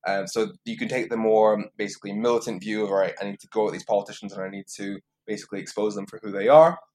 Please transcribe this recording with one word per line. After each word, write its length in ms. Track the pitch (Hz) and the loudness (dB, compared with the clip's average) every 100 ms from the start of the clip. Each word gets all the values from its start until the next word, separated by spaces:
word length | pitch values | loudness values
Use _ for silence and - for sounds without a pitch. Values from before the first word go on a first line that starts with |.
| 92 | -2
Um, 180 | 98 95 | -4 -2
so 280 | - 107 92 | -4 -4 -6
you 140 | - 110 | -12 -8
can 100 | 113 | -4
take 220 | 127 113 | -4 -4
the 80 | 117 | -2
more 480 | 110 110 107 104 101 _ | 4 6 6 4 -2 _
basically 360 | 104 - 101 | -8 -8 -8
militant 480 | 104 120 120 117 98 | -2 0 0 -2 -8
view 240 | 101 107 104 | -6 -4 0
of, 60 | |
"All 40 | 98 | 0
right, 200 | 95 - | 0 -2
I 60 | 101 | -10
need 160 | 101 | -10
to 60 | - | -8
go 180 | 110 107 | -2 -2
at 60 | |
these 100 | 95 | -2
politicians 480 | - 104 101 104 101 | -2 -2 -2 -12 -14
and 100 | 98 | -10
I 60 | 95 | -10
need 200 | 98 98 - | -10 -14 -12
to 220 | 101 98 _ _ - | -10 -10 _ _ -10
basically 320 | 104 - 101 | -10 -8 -12
expose 360 | 80 - 107 101 | -10 -4 -2 -4
them 100 | 98 | -10
for 160 | 110 | -12
who 80 | 107 | -10
they 160 | 98 104 | -2 8
are." 320 | 147 160 175 - | 10 8 4 -12